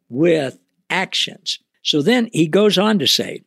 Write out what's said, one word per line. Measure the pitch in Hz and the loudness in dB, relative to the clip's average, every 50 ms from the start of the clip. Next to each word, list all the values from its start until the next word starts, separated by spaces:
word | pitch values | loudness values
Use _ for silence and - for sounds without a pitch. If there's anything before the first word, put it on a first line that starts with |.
| _ - | _ -10
with | 117 123 156 180 170 160 143 131 - - _ _ _ _ _ - | -4 0 0 2 2 0 -2 -4 -8 -12 _ _ _ _ _ -6
actions." | 156 180 190 185 - - - - - - _ - - - _ _ _ _ | -4 -4 -4 -4 -4 -4 -6 -6 -8 -10 _ -10 -10 -10 _ _ _ _
So | - - - 151 | -6 -2 -2 0
then | 139 175 233 254 233 226 | 2 2 2 2 0 0
he | - 151 160 165 | 0 0 0 2
goes | 151 190 214 214 196 - | 2 2 4 4 2 2
on | 208 214 220 196 | 2 2 0 0
to | 139 123 | 0 0
say, | - - 104 - - - - | 0 -2 -2 -6 -10 -12 -16